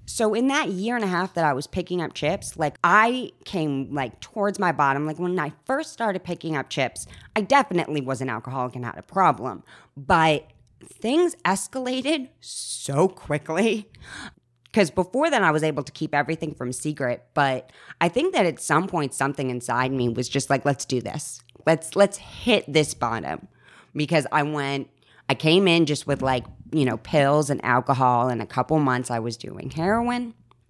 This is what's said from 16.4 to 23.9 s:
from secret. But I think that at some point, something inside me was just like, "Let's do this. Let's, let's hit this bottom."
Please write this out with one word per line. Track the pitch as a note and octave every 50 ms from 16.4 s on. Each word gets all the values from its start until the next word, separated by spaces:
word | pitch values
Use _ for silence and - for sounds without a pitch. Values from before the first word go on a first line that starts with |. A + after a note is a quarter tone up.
| E3+ D3+ D3
from | - C3 B2
secret. | B2+ - - D#3 D3+ - C#3 B2 A#2+ - - _ -
But | D3+ C#3+ C#3 C3 B2+ - - - - - - - -
I | - G3+
think | - B3 D#4 F#4+ F#4
that | D4 G3+
at | E3+ D3+ -
some | - - D#3 D#3 F#3+ F#3+
point, | F#3 E3 D3 C3 -
something | - C3+ C#3 C#3 - C#3 B2+
inside | B2 B2 A#2+ - A#2 A#2+ B2+ C3
me | C3+ C3 B2 A#2+
was | A2+ A#2+ B2 -
just | - C#3+ C3 -
like, | C#3+ C3 -
"Let's | C#3+ C#3 - -
do | - C3+ B2
this. | A2 - - D3 - - - - - _ - - -
Let's, | - E3 D#3+ - - -
let's | F#3+ G3+ G3 G3+ -
hit | - - - - - A#3+ A3+ G3+ - -
this | C#3 D#3 D3 - -
bottom." | - - A#2 A2+ A2 D2+ C2+ D#2 - - - _ _ _ - - - - _